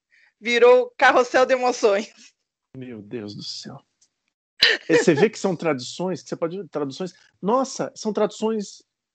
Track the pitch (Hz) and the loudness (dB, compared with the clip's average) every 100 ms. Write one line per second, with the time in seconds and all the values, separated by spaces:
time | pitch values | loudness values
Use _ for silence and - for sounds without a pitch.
0 | _ _ _ _ 208 233 240 254 240 - | _ _ _ _ -2 6 8 8 4 2
1 | 262 277 247 262 254 262 247 247 220 196 | 4 4 4 2 2 2 0 0 2 0
2 | 220 _ - _ _ _ _ 131 127 110 | -4 _ -20 _ _ _ _ -16 -14 -14
3 | 101 117 104 107 - - 135 135 _ _ | -12 -12 -10 -12 -12 -14 -16 -18 _ _
4 | _ _ _ _ _ - - - - 165 | _ _ _ _ _ -2 0 0 2 2
5 | - 147 220 - 196 170 165 135 123 - | 4 4 2 0 -4 -2 -2 -4 -6 -8
6 | 185 160 - 165 165 190 165 151 139 131 | -6 -8 -10 -8 -6 -8 -10 -8 -8 -8
7 | 185 - _ _ 185 254 262 - 139 - | -10 -12 _ _ -2 -2 -2 -6 -10 -8
8 | 220 208 208 - 220 220 202 - _ _ | -6 -2 -4 -2 -4 -4 -8 -14 _ _
9 | _ | _